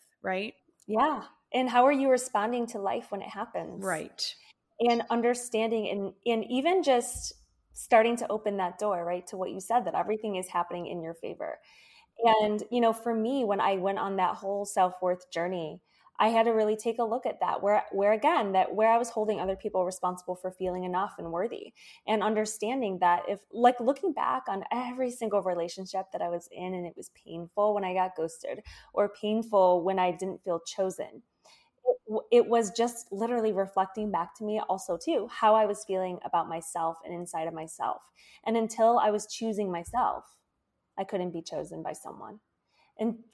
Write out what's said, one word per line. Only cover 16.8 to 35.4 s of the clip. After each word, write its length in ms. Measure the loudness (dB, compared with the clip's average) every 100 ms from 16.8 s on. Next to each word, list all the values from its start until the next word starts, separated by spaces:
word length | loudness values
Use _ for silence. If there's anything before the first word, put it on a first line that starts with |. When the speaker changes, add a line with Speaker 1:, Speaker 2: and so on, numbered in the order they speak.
| -2 -2
Speaker 2:
a 40 |
look 220 | -2 -2 -4
at 140 | -2
that, 240 | -2 0
where, 200 | 2 2 0
where 220 | 0 2
again, 380 | 4 4 2 2
that 200 | 2 2
where 160 | 4 4
I 80 | 4
was 100 | 2
holding 300 | -2 -2 0
other 160 | -2 -4
people 280 | -4 -2
responsible 520 | -2 -2 -4 -4 -8 -8
for 160 | -8
feeling 320 | -6 -4 -4
enough 320 | -2 -2 -2 -6
and 140 | -6
worthy, 420 | -4 -4 -6 -14 -20 -20 -12 -2
and 140 | 0
understanding 800 | 2 0 -2 -4 -4 -2 -2 2
that 240 | 2 2 0
if, 140 | -6 _
like, 280 | 4 4 4
looking 340 | 2 0 0
back 300 | 0 0 -2 -2
on 160 | -6 -4
every 380 | -4 -4 -4 -4
single 320 | -2 0 0
relationship 640 | 0 -2 -4 -6 -8 -6 -6
that 80 | -4
I 80 | -4
was 180 | -4 -8
in, 240 | -10 -8 -6
and 100 | -8
it 100 | -10
was 140 | -16 _ -14
painful 480 | -12 -6 0 2
when 100 | 2
I 120 | 0 0
got 200 | -2 -2
ghosted 460 | -6 -4 -4 -4 -6 -20 -4
or 160 | 2 2
painful 760 | 0 0 0 4 6 8 6
when 140 | 4 2
I 140 | 2
didn't 320 | 0 -4 -6
feel 160 | -4 -4
chosen. 640 | -4 -2 -2 -2 -10 -14 -20 _ _ _ _ _ 0
It 120 | 0 -2
w-, 200 | -6 4
it 160 | 6 6
was 240 | 4 2
just 400 | 0 -2 -2 -10
literally 400 | -4 -2 0 0
reflecting 600 | 0 0 0 -2 -2 -4
back 240 | -2 -4 -6
to 80 | -6
me 160 | -4 -2
also 280 | -2 -2 -4
too, 240 | -2 -2 -2
how 240 | 2